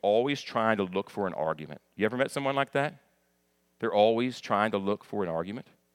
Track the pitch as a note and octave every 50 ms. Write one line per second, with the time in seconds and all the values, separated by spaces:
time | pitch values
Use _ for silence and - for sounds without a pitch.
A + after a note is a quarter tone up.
0 | - G2 G#2 A#2 A#2+ C#3 C#3+ C#3 - - - A#2+ A2 A2+ A2 G2+ G2 F2+ F2+ G2
1 | G2 - - A2 G2+ F#2 - - D2+ D#2+ D#2+ D#2 D#2 D2 D2 - _ _ _ -
2 | G2+ G#2+ A#2+ B2+ C#3 - - D3 C#3 C3+ C#3 C#3 C#3 - - C#3+ C#3 D3+ - -
3 | _ _ _ _ _ _ _ _ _ _ _ _ _ _ _ - - A2+ F#2 G#2
4 | G#2 A2+ A2+ A2+ B2 B2+ B2 - - - A#2 G2+ G#2+ A2 G#2 G2+ F#2+ G2 G#2 G2+
5 | - - - G#2 G2 F2 D#2+ E2 E2+ F#2 G#2 B2 - - _ _ _ _